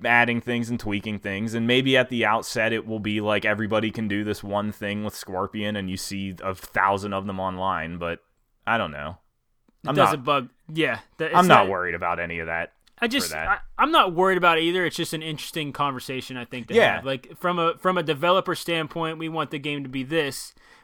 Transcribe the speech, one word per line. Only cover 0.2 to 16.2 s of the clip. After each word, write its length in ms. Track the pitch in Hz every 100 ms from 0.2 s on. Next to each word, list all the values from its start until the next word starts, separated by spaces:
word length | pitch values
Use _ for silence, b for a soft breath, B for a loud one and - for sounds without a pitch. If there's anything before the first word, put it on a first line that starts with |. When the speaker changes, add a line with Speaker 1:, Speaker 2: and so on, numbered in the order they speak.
| 120 120
Speaker 1:
things 300 | 123 120 117
and 100 | 120
tweaking 380 | 110 101 110 101
things, 340 | 101 98 110
and 120 | 113 117
maybe 300 | 127 131 131
at 100 | 127
the 160 | 123
outset 480 | 107 113 - 120 110
it 140 | 113 110
will 120 | 110
be 220 | 104 107
like, 240 | 104 104
everybody 460 | 107 104 107 110 110
can 180 | 107 107
do 160 | 101
this 180 | 104 104
one 300 | 101 101 104
thing 320 | 101 104 104
with 100 | 107
Scorpion, 600 | - - 92 95 110 104 104
and 140 | 95
you 60 | 95
see 360 | - 98 98 90
a 120 | 95
thousand 580 | 92 - 110 98 101 101
of 140 | 98 98
them 120 | 95
online, 600 | 95 92 95 87 82 87
but 220 | 85 82 _ _ _ _ -
I 120 | 113
don't 120 | 90
know. 280 | 71 73 92 _ _ _ _ _ _
Speaker 2:
It 40 | -
Speaker 1:
I'm 60 |
Speaker 2:
doesn't 260 | 160 107 139
Speaker 1:
not 40 |
Speaker 2:
bug, 240 | 127 143 120 _ -
yeah, 280 | 156 147 113 - -
that, 160 | 160
Speaker 1:
I'm 60 | 180
Speaker 2:
it's 80 | 180
Speaker 1:
not 160 | 131
Speaker 2:
not 40 | 95
Speaker 1:
worried 260 | 95 90
about 260 | 85 90 85
any 180 | 85 85
of 80 | 82
that 260 | 82 85 _ _ -
Speaker 2:
I 60 | 233
Speaker 1:
for 60 |
Speaker 2:
just, 180 | 269 -
Speaker 1:
that. 160 | 78 165
Speaker 2:
I, 100 | 202 - -
I'm 120 | 262
not 240 | 320 196
worried 240 | 170 190 180
about 180 | 175 160
it 40 |
either. 240 | 165 180 170
It's 100 | -
just 160 | 165
an 100 | 156
interesting 500 | 160 151 - 165 147
conversation, 640 | 135 143 127 - 131